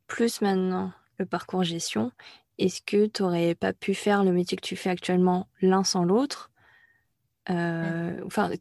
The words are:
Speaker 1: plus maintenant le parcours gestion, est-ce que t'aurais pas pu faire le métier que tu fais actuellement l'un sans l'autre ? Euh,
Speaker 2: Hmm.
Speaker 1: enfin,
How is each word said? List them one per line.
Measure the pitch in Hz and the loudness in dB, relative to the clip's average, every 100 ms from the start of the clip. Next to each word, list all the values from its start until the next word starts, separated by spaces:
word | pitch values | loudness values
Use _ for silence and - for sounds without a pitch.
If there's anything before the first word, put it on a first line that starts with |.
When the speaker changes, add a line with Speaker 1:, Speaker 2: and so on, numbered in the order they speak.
| - | -10
Speaker 1:
plus | - 233 - | -2 -2 0
maintenant | 202 190 185 185 190 - _ - | 0 0 0 -2 -6 -10 _ -8
le | 185 | -6
parcours | 175 - 185 | -6 -4 -2
gestion, | 175 170 - 214 240 - - - _ - | -2 -2 -4 -4 -4 -6 -20 -20 _ -2
est-ce | 190 - | -2 -2
que | - 202 214 | -2 2 2
t'aurais | - 190 175 170 170 | 2 0 2 0 0
pas | 190 | -2
pu | 190 - 196 | -2 -4 -2
faire | 208 202 | 2 2
le | 190 | 4
métier | 175 180 185 | 2 0 -4
que | - | -6
tu | 185 | -6
fais | 190 | -4
actuellement | 180 - 180 185 180 - - | -4 0 4 4 2 -4 0
l'un | 185 190 | 4 4
sans | 190 185 | 2 0
l'autre ? | 175 214 277 - - _ _ _ _ _ _ _ _ _ - | 2 2 0 -6 -16 _ _ _ _ _ _ _ _ _ -6
Euh, | 175 170 165 165 165 170 | -2 -2 -2 -4 -4 -4
Speaker 2:
Hmm. | - - | -6 -6
Speaker 1:
enfin, | - 185 - | -2 -2 -2